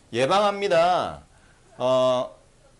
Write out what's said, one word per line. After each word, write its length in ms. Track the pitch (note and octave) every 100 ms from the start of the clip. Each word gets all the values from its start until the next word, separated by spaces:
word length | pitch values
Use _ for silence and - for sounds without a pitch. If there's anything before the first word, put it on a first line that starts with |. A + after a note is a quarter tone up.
| _
예방합니다. 1080 | A2+ C3 F#3+ G#3 G3+ G3+ E3+ E3+ F3 G#2 D2 - _ - _ _ -
어, 580 | B2+ B2+ B2+ B2+ - - _ _ - _